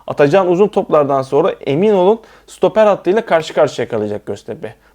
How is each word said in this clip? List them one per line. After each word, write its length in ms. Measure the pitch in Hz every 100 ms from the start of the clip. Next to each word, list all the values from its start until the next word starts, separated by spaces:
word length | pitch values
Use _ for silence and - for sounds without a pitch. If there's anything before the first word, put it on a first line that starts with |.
| -
atacağın 400 | 131 143 190 180
uzun 200 | 175 202
toplardan 540 | - 175 156 135 139
sonra 300 | 131 143 170
emin 420 | - - 139 208
olun 260 | 202 180 226 - - -
stoper 380 | - 185 220 214
hattıyla 400 | 190 170 214 220
karşı 280 | 165 -
karşıya 340 | 180 147 - 120
kalacak 380 | 113 104 107 -
Göztepe. 480 | 131 - 107 107 - _